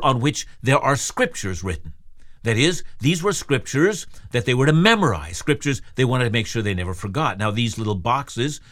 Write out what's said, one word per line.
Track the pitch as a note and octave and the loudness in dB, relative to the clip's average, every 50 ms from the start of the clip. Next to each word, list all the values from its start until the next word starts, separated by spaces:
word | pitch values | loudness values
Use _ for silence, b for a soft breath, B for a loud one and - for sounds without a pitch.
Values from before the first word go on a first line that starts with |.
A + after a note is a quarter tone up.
| - | 2
on | C#3 C3 A#2+ | 2 2 2
which | A#2 D3+ - - - b b b | 0 0 -2 -2 -10 b b b
there | - B2 C3+ | 2 2 2
are | C#3 - C3 C#3 | 4 4 2 0
scriptures | C3 - - - - B3+ B3 - - - F#2+ F#2 E2 F2+ | 0 -2 -6 0 0 -2 -2 -2 -6 -6 -6 -6 -4 -4
written. | F#2+ F2 - - - - - - - - - - - - - - | -6 -6 -6 -8 -12 -12 -12 -16 -18 -18 -16 -16 -16 -16 -6 -2
That | A#2 A2+ | 0 2
is, | A2+ C#3 E3+ F3+ - b b b b | 4 4 2 2 0 b b b b
these | G#2+ C#3+ F3+ E3 | 0 2 2 2
were | E3+ G#3 F#3 | 0 -2 -2
scriptures | - - - C#3+ B2 - - - C#3 D#3+ G3+ G#3+ - - b b b b b | -2 -2 0 -2 -2 0 -2 2 2 4 4 2 -2 -8 b b b b b
that | - B2 - | -4 -2 0
they | C3 B2 | 2 2
were | B2 C3+ | 4 4
to | D3 | 6
memorize, | D#3 D#3+ F3 A3 A#3 G#3+ F#3+ C3 G2 D2+ D2 D#2+ F2 | 6 6 6 6 6 4 4 2 0 0 -6 -8 -10
scriptures | - - - D3 - - C#3+ C3+ A2 b b b | -4 0 0 0 2 2 -2 -2 -2 b b b
they | - C3 | 0 2
wanted | A#2+ B2+ B2+ B2 | 2 4 2 2
to | A#2 | 2
make | G#2 A#2+ G#2 | 2 0 0
sure | - - A#2 | 0 -2 -2
they | G#2 G#2 G2 | 0 0 0
never | F2+ F2+ F2+ F#2 | -2 -2 -4 -4
forgot. | F#2 - G2+ F#2+ C#3+ D#3+ B2+ F#2+ | -6 -6 -4 -2 0 0 0 0
Now, | F#2+ G#2+ G#2+ | 0 -2 0
these | G#2 A2+ A#2+ A2+ - | 2 0 0 0 -2
little | A2+ A2 G#2+ G#2 | -2 -2 -2 -2
boxes, | F#2+ E2 A#2 B2 C#3 C#3 - - A2+ B2 D3+ D3 - b b | 0 2 0 0 0 0 -4 -2 -2 -2 -2 -2 -6 b b